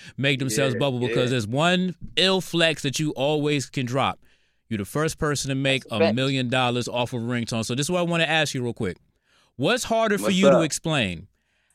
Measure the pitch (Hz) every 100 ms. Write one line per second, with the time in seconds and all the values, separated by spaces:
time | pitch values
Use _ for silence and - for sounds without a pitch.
0 | - - 139 135 135 147 135 120 139 123
1 | 120 117 123 127 104 131 170 180 185 165
2 | - - 185 190 - 170 165 156 143 -
3 | 151 120 139 151 147 147 127 - 123 135
4 | 110 - - _ _ _ _ 110 98 143
5 | 156 - 151 139 139 135 139 135 - 113
6 | 104 117 135 135 123 127 123 123 117 120
7 | 120 123 117 120 113 117 110 123 147 180
8 | 170 170 156 160 147 135 123 113 101 82
9 | _ _ _ _ _ - 151 247 - 226
10 | 226 202 202 185 190 135 160 - 160 151
11 | 98 85 92 _ _ _ _